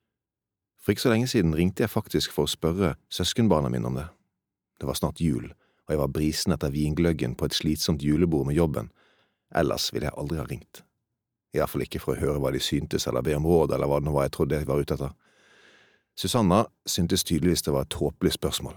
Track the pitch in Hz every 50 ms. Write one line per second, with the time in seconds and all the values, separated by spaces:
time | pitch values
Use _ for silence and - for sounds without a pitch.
0 | _ _ _ _ _ _ _ _ _ _ _ _ _ _ _ _ - - 104 -
1 | - 135 113 110 123 127 - 117 87 82 78 78 87 92 - - - 104 - 110
2 | - - - 76 - - - - 73 73 - - - 80 85 95 98 80 71 -
3 | _ - - - 90 - - - 117 104 87 76 71 62 62 62 57 62 64 65
4 | 76 85 - _ _ _ _ _ _ _ _ _ _ _ _ - - 67 65 -
5 | - 73 - - 85 80 65 58 - - - _ _ _ _ _ _ - 76 76
6 | 71 69 69 78 78 78 76 - - 92 78 71 78 73 69 76 76 76 76 82
7 | 85 85 82 71 64 60 64 - 73 69 - - - 80 76 78 - - 82 73
8 | 71 73 73 80 90 85 78 71 64 69 73 82 85 78 69 - 57 - - _
9 | _ _ _ _ _ _ _ _ _ - - - 80 65 50 - - - - 60
10 | 65 73 - - 73 73 82 78 64 - 69 - - _ - - - _ _ _
11 | _ _ _ _ _ _ _ _ _ _ - 73 76 - - 71 65 - - 73
12 | - - 64 64 78 71 73 71 69 67 67 64 - - - 71 73 - - -
13 | - - 62 62 64 76 76 73 78 82 87 82 78 71 69 65 69 69 71 71
14 | 71 76 73 71 69 67 - - 80 69 73 76 73 67 67 73 71 - 78 67
15 | 69 69 - _ _ _ _ _ _ _ _ _ - - - - _ _ _ _
16 | _ _ _ - - 95 - 123 110 87 90 107 113 - _ _ - - - -
17 | 87 85 95 87 - - 87 76 69 90 85 - - 82 71 67 67 - - -
18 | 76 71 - - 90 80 - - - 73 - - - - -